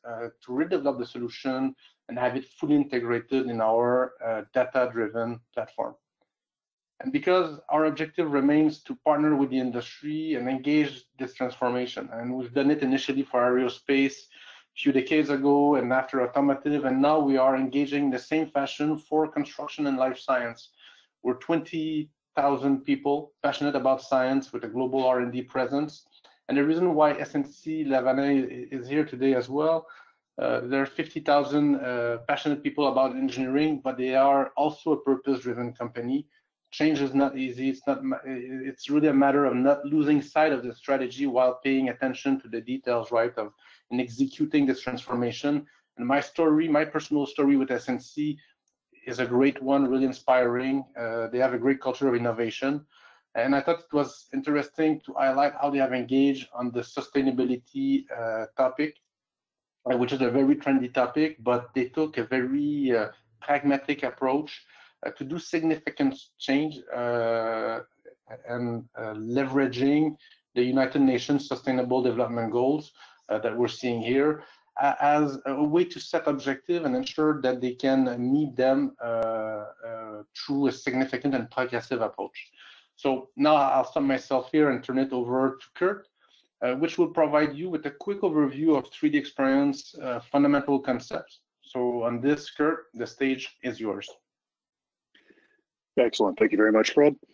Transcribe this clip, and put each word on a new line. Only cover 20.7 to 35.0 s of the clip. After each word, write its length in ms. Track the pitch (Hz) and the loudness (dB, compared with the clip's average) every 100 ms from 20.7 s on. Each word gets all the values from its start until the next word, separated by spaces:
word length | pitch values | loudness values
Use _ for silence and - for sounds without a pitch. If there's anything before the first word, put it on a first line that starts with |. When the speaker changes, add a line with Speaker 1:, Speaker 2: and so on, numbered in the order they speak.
| _ - - _ _ | _ -20 -20 _ _
Speaker 1:
We're 120 | 123 123 | -4 -4
twenty 760 | - 165 - 165 156 156 151 _ _ - | 0 -2 -2 -6 -4 -4 -6 _ _ 0
thousand 500 | 139 131 139 135 143 | 0 2 2 0 0
people 480 | 135 143 147 156 _ | -2 0 -2 -4 _
passionate 320 | 143 - 147 143 | -4 -2 -2 0
about 260 | 131 131 | 0 0
science 520 | - 131 127 135 135 | 0 0 2 0 -2
with 100 | - | -8
a 60 | 117 | -8
global 360 | 117 127 135 127 | -4 -2 0 2
R 140 | 127 | 2
and 120 | 120 | 0
D 80 | 123 | -6
presence. 640 | 127 131 123 139 151 - _ _ _ _ - | -6 -4 -2 -2 -4 -8 _ _ _ _ -4
And 80 | 139 | 0
the 80 | 147 | 2
reason 280 | 165 180 | 2 2
why 200 | 151 151 | 4 4
S 220 | 143 - 147 | 2 -4 -4
N 100 | 139 | -6
C 380 | - 160 160 139 | -8 -8 -6 0
Lavalin 600 | 131 127 131 139 139 127 | 0 2 2 2 2 0
i-, 300 | 123 - 135 | -6 -10 -10
is 120 | 120 | -4
here 180 | 147 151 | -2 -2
today 280 | 127 135 | 0 2
as 160 | 127 123 | 2 0
well, 380 | 139 156 165 - - - _ _ - | -2 0 0 -4 -20 -20 _ _ -6
uh, 200 | 123 120 | -2 -2
there 180 | 120 135 | -2 -2
are 40 | 139 | -2
fifty 340 | - 156 160 | -4 -8 -4
thousand, 560 | 151 143 131 147 147 135 | 2 2 4 2 2 2
uh, 420 | 127 123 120 117 131 | 0 -2 -2 -4 -4
passionate 360 | 143 156 143 | -2 -2 -2
people 240 | 143 - 143 | -2 0 0
about 280 | 127 135 131 | 2 0 0
engineering, 680 | 131 123 131 139 156 139 | -4 -2 -2 0 0 0
but 140 | 131 127 | -4 -4
they 180 | 127 131 | 0 4
are 360 | 139 139 131 - | 4 4 2 0
also 380 | 147 147 160 | -2 -2 -2
a 80 | 147 | 0